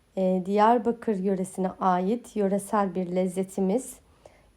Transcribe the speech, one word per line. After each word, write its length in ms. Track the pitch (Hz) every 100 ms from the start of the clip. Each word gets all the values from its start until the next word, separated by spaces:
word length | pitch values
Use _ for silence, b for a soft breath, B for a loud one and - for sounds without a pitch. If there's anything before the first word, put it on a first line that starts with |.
| _ -
Ee, 260 | 185 185 180
Diyarbakır 680 | 202 214 240 226 233 - 196
yöresine 540 | 190 190 185 - 185
ait 680 | - 190 180 185 240 - 214
yöresel 600 | 196 202 196 214 196 180
bir 200 | 180 180
lezzetimiz. 800 | 185 175 190 - 185 226 - - b b b b b